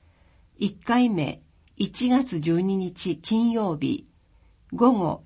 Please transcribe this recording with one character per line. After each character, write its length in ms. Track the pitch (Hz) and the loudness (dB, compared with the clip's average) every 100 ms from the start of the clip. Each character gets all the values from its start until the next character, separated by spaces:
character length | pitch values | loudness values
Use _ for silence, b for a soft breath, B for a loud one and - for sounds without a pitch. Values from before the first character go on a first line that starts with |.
| _ _ _ _ _ - | _ _ _ _ _ -6
一 180 | 196 - | -6 -4
回 340 | - 240 247 | -2 2 2
目、 320 | 185 143 - _ _ _ - | 0 -4 -8 _ _ _ -6
一 340 | 202 - 247 | -6 -2 2
月 300 | 254 262 170 | 2 0 -4
十 220 | 160 170 | 0 0
二 160 | 190 190 | 0 -2
日 400 | 180 180 185 156 | -4 -6 -6 -6
金 340 | - 220 233 | -2 0 2
曜 240 | 233 202 151 | 0 -2 -2
日、 300 | 131 - - _ _ _ _ _ _ | -2 -4 -8 _ _ _ _ _ _
午 200 | 180 240 | 2 4
後 300 | 220 165 - | 4 2 -4